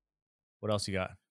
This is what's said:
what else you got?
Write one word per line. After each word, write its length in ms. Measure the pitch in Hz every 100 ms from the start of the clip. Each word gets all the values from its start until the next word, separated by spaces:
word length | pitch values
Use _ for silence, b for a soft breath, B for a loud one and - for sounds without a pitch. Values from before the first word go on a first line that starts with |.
| _ _ _ _ _ _
what 120 | 107
else 160 | 104 -
you 60 |
got? 200 | 95 92 - _